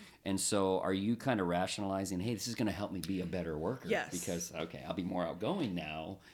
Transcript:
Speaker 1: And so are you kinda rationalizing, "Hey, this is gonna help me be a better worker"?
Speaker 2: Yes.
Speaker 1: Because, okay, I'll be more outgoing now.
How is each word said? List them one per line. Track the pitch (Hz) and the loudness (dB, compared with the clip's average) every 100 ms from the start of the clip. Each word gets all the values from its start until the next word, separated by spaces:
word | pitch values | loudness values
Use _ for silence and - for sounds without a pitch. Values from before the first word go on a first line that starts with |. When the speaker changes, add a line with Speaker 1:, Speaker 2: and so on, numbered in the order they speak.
| - - | -20 -8
Speaker 1:
And | 95 95 | -2 0
so | - 104 95 92 | 4 6 6 4
are | 95 | 4
you | 95 104 117 | 2 2 0
kinda | 139 107 | 2 2
rationalizing, | 87 87 92 - 98 98 92 90 | 4 4 2 0 0 0 0 0
"Hey, | 110 | 0
this | 104 120 | -2 -2
is | |
gonna | 113 107 | 0 0
help | 92 104 | 0 -2
me | 92 | -4
be | 85 95 | -2 -2
a | 87 | 0
better | 90 82 76 | -2 -2 0
worker"? | 87 131 180 | -2 -2 0
Speaker 2:
Yes. | 185 98 | 0 0
Speaker 1:
Because, | 90 - 87 - | -4 -2 -2 -2
okay, | 80 85 69 64 | -4 -6 -6 -6
I'll | |
be | 85 | -4
more | 87 90 82 | -2 0 -2
outgoing | 82 113 190 120 | -2 -2 0 0
now. | 87 76 78 82 98 - | -2 -4 -6 -6 -8 -10